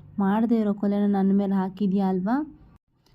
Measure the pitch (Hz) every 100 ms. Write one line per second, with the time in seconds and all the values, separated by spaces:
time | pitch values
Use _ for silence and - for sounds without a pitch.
0 | - - 196 214 226 233 208 202 202 202
1 | 202 196 196 196 196 196 190 185 202 196
2 | 190 185 190 262 311 - - - _ _
3 | _